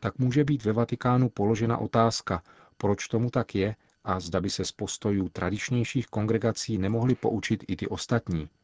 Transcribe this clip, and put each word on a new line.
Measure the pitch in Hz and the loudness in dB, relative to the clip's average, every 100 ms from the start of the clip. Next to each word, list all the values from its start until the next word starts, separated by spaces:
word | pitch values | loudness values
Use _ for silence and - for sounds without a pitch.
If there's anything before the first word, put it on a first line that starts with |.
tak | 110 - | -6 0
může | 127 127 | 0 2
být | 147 147 | 2 2
ve | 107 | 0
Vatikánu | 110 117 120 127 123 127 | 0 0 0 2 4 2
položena | - 101 110 117 117 | 2 2 2 2 0
otázka, | 110 120 113 110 - 92 - - - _ | 0 4 4 2 -4 -4 -4 -20 -20 _
proč | 101 101 - | 0 0 0
tomu | 117 120 | -2 0
tak | 127 113 | 0 0
je | 101 98 107 _ _ | 0 0 -2 _ _
a | - 92 | -4 -4
zda | 87 92 | 0 -2
by | 95 | 0
se | - | -2
z | 92 | -6
postojů | - 104 - 107 101 92 | -4 -8 -4 0 0 0
tradičnějších | - 90 104 - 123 117 - 117 | -2 -2 -2 -2 0 0 -2 -2
kongregací | - 107 110 117 107 - 107 | -2 0 2 2 -2 -4 -2
nemohly | 98 113 123 | 0 0 2
poučit | 127 110 113 - 110 - | 2 0 -2 -2 -2 -2
i | 95 | -6
ty | 98 | -4
ostatní. | 92 - 117 - 85 76 _ | -6 0 -2 0 -4 -4 _